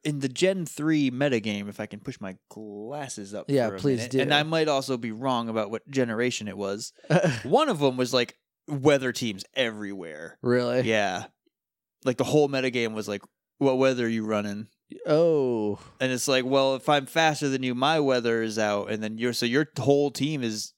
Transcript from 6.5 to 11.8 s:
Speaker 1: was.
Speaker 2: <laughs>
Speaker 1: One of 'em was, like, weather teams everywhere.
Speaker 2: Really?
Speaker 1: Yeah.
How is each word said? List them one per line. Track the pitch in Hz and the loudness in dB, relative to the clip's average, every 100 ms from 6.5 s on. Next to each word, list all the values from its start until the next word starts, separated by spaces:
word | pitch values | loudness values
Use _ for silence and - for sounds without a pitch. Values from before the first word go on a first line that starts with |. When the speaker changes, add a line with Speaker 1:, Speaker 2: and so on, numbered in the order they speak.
| 98 | -6
Speaker 1:
was. | 98 101 - _ - 160 | -6 -6 -10 _ 0 2
Speaker 2:
<laughs> | 185 120 | 2 -2
Speaker 1:
One | 123 220 311 | 2 2 2
of | 175 | 2
'em | 139 127 | 2 2
was, | 123 | 0
like, | 127 120 - _ _ - | 0 0 -6 _ _ -8
weather | 143 135 143 131 | 2 4 4 2
teams | 117 120 95 - | -2 -4 -6 -6
everywhere. | 131 120 107 101 98 82 76 82 - | -2 -2 -2 -8 -8 -10 -12 -14 -6
Speaker 2:
Really? | 123 123 120 127 | 0 2 2 0
Speaker 1:
Yeah. | 113 110 101 90 95 _ _ _ _ _ | 2 2 2 -2 -8 _ _ _ _ _